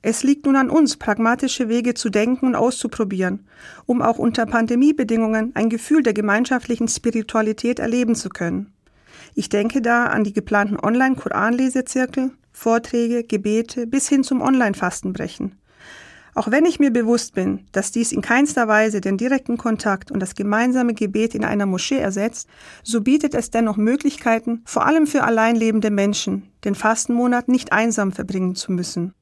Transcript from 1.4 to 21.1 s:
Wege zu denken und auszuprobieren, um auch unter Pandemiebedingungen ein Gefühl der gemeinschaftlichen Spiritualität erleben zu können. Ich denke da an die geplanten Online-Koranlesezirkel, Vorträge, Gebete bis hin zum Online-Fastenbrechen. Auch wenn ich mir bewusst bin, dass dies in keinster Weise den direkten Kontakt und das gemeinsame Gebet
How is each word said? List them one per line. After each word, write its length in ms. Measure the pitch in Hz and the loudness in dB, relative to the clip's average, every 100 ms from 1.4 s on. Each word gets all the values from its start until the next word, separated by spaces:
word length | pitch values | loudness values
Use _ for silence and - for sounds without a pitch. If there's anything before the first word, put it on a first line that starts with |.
| 262 - 233 | -2 -4 -2
Wege 240 | 233 240 | 0 -2
zu 160 | 240 226 | -2 -2
denken 360 | 202 220 254 262 | 0 0 0 0
und 80 | |
auszuprobieren, 920 | 240 240 254 233 - 214 190 185 196 - - - - - | 2 0 -2 -8 -4 -4 -2 -2 -4 -12 -20 -20 -20 -2
um 160 | 247 | 0
auch 160 | 226 233 | 2 2
unter 260 | 240 226 | 0 0
Pandemiebedingungen 1080 | 226 233 226 247 285 302 226 226 220 220 226 | 0 0 0 4 4 2 0 0 0 0 -2
ein 160 | - 226 | -2 -2
Gefühl 320 | 226 - 311 | -2 2 2
der 100 | 240 | 4
gemeinschaftlichen 760 | 208 208 208 247 254 - 233 233 | 0 0 2 2 0 -2 -2 -2
Spiritualität 880 | - 233 226 220 226 214 214 - 165 | -2 -2 -2 -2 -2 0 -2 -2 -2
erleben 360 | - 240 240 | 0 0 0
zu 140 | 226 190 | 0 -4
können. 440 | - 175 180 202 _ _ _ _ - - | -6 -4 -4 -8 _ _ _ _ -20 -10
Ich 140 | - - | -8 -2
denke 320 | - 214 277 | 0 0 0
da 260 | 233 240 240 | 2 2 2
an 160 | - | 0
die 120 | 208 | 0
geplanten 440 | 202 - 208 202 202 | -2 0 0 0 -2
Online-Koranlesezirkel, 1500 | - 240 262 262 - - 214 240 262 254 254 262 254 269 262 - _ | 0 2 2 0 -2 -2 0 0 0 0 -2 -2 -2 -2 -4 -6 _
Vorträge, 720 | - 226 233 233 240 233 240 | -6 0 0 0 -2 0 -2
Gebete 600 | 233 254 208 214 233 - 233 | 0 -2 2 0 -2 -6 -2
bis 220 | 269 - | -2 2
hin 140 | 277 | 2
zum 200 | 262 254 | 2 0
Online-Fastenbrechen. 1120 | - 262 226 196 180 - 190 185 170 - 196 - _ _ - - - - - | 2 4 2 0 -4 -4 -8 -6 -8 -6 -10 -10 _ _ -20 -20 -20 -20 -10
Auch 180 | - - | -4 0
wenn 140 | 262 339 | 4 2
ich 120 | 330 | 4
mir 140 | 285 | 2
bewusst 420 | 233 226 233 - | 2 2 0 0
bin, 320 | - 185 196 - | -4 -2 -4 -4
dass 180 | 190 190 | -6 -4
dies 220 | 233 233 | -2 -2
in 100 | - | -2
keinster 460 | - 240 285 262 226 | 0 2 2 0 2
Weise 320 | 214 220 208 | 4 2 0
den 160 | 190 196 | -2 -2
direkten 400 | 247 269 262 240 | 0 -2 -2 -4
Kontakt 560 | 233 220 214 190 - | -2 -2 0 -2 -4
und 80 | 196 | -6
das 160 | 185 - | -6 -4
gemeinsame 580 | 202 208 247 254 240 | -2 0 2 2 0
Gebet 400 | 214 208 | 0 -2